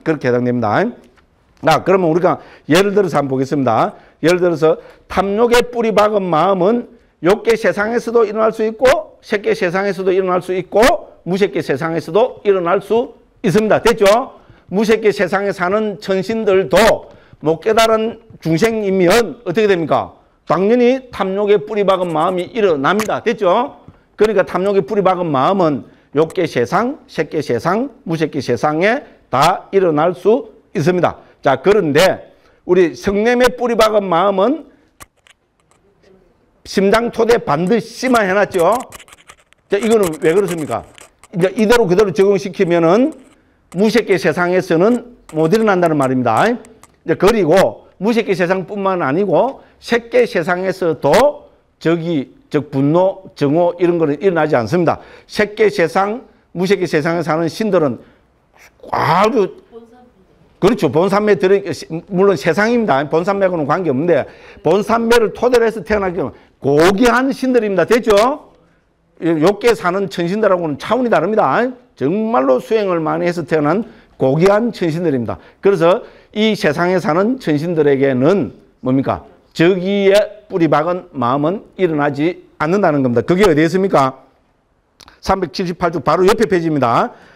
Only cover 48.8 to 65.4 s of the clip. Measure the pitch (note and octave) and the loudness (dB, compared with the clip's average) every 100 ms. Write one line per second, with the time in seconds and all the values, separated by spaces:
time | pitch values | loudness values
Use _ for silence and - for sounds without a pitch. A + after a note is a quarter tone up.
48.8 | G3 F#3 D3 D3+ G3+ D#3 A#3 - - _ | -4 -2 -2 -2 0 0 0 -4 -20 _
49.8 | - A#3 A#3 B3 A#3+ G3 E3+ F3+ F#3+ F3+ | -4 -4 0 0 0 0 -2 -2 -4 -2
50.8 | F3 D#3 C#3+ F3 C#4 D4 - _ _ _ | -2 -2 2 4 2 0 -14 _ _ _
51.8 | D#3 E3+ E3 D#3+ B2 - _ D3 C#3+ C#3 | -2 -2 -2 -4 -6 -14 _ -6 -4 -2
52.8 | C#3+ E3 F#3+ F#3 - - C#3+ D#3 F3 F3 | 2 2 2 -2 -14 -4 0 2 0 0
53.8 | F3 F3 D#3+ C#3+ G3 E3+ D3+ C#3+ A2 E3+ | -2 0 -2 0 -2 0 0 0 0 0
54.8 | D#3+ G#2 - - _ - G#3 G#3 G#3 G3 | 0 -2 -8 -20 _ -4 -4 0 0 2
55.8 | E3 F#3 G3 A3+ - _ _ E3+ F#3 G3 | 0 0 -2 -4 -12 _ _ -6 -2 0
56.8 | F3 E3 D#3 E3+ D#3+ D#3+ E3 - A3 F3+ | 0 -2 -2 -2 -2 -2 -2 -4 0 2
57.8 | D3 A2+ - _ _ _ _ _ - _ | 0 -2 -12 _ _ _ _ _ -20 _
58.8 | - A#2+ - E3 G#3+ B3 F#3 - _ - | -8 -4 0 2 2 2 -2 -4 _ -20
59.8 | - _ _ _ _ _ _ _ F3+ A#3+ | -20 _ _ _ _ _ _ _ 0 0
60.8 | D#3 C3 F#3+ G3 G#3+ G3+ F#3+ G3 G3 F#3+ | 0 0 0 0 0 0 2 0 -2 -10
61.8 | - D#3+ - F3+ G3+ F#3 - D#3+ G#3+ A#3+ | -10 -12 -6 0 2 2 -2 0 0 0
62.8 | A3 C3+ D3 D#3+ F3 G3 F#3+ F3+ C#3 C3 | 0 0 0 -2 -2 0 0 -2 -2 -2
63.8 | A2+ A#2+ E3+ D3+ A2 - - - D3 F#3+ | -2 -2 0 0 -2 -12 -20 -6 0 0
64.8 | G#3+ A#3 A3+ A#3 G#3+ - | 0 -2 2 2 2 -2